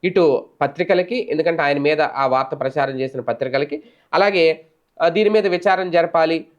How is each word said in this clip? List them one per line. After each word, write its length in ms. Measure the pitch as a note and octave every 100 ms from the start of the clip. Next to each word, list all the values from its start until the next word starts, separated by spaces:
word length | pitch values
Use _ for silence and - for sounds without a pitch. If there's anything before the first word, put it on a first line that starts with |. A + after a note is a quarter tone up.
ఇటు 420 | F#3 F#3 E3 B2 - _
పత్రికలకి, 640 | C#3+ C#3+ F3 F3+ F3+ B3 -
ఎందుకంటే 300 | D3+ E3 E3
ఆయన 160 | C#3+ C#3+
మీద 240 | C#3+ D#3
ఆ 260 | D3+ - C3+
వార్త 320 | C3 C3+ C#3+
ప్రచారం 400 | C3+ D3 C3+ C3
చేసిన 220 | C3 C3
పత్రికలకి, 640 | A#2+ A#2 C3 C3+ D3 D#4 - _ _
అలాగే, 520 | D#3 G3+ G3 D#3+ D#3+ - _ _ _
ఆ, 80 | E3+
దీని 200 | E3+ G#3+
మీద 180 | G#3+ G3
విచారణ 420 | F3 F#3+ F#3 F#3
జరపాలి 560 | E3+ E3 E3+ D#3+ E3 D#3